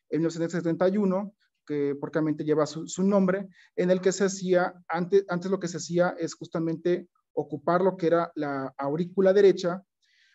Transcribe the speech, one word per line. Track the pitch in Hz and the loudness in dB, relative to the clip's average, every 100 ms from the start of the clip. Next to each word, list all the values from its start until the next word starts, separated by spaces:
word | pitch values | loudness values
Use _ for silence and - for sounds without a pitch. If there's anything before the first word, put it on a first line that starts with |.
| _ | _
en | 147 | -2
mil | |
novecientos | 165 160 165 | -2 -2 -4
setenta | 175 165 165 185 | -2 -2 0 2
y | 196 | 2
uno, | 196 185 202 - _ _ - | 0 0 -4 -12 _ _ -8
que | 147 143 143 | -4 -2 -4
prácticamente | 151 160 156 151 | -4 -2 -2 -2
lleva | 156 151 156 | 0 0 0
su, | 160 170 | -4 -8
su | - | -2
nombre, | 190 202 185 190 196 _ _ - | 2 4 2 0 -6 _ _ -2
en | 180 | 0
el | 185 | 2
que | 190 | 2
se | 185 | 2
hacía, | 196 196 185 180 180 - - | 0 -2 0 2 2 -4 -6
antes, | 165 175 196 196 | -4 2 2 2
antes | 175 185 | -2 -2
lo | 190 | -4
que | 180 | -4
se | 165 | -8
hacía | 147 170 180 - | -4 0 0 -2
es | 165 | -8
justamente | - 160 175 165 165 175 180 185 _ _ | -8 -8 -4 -4 -2 -2 -2 -4 _ _
ocupar | - 151 151 - 175 | -8 -6 -6 0 2
lo | 190 185 | 2 0
que | 165 | 2
era | 170 165 - | 2 0 -4
la | 147 139 135 - | -6 -6 -8 -6
aurícula | 139 156 175 202 190 | -4 -4 -2 2 4
derecha, | 190 196 185 175 185 - _ _ _ _ | 6 6 6 0 -6 -10 _ _ _ _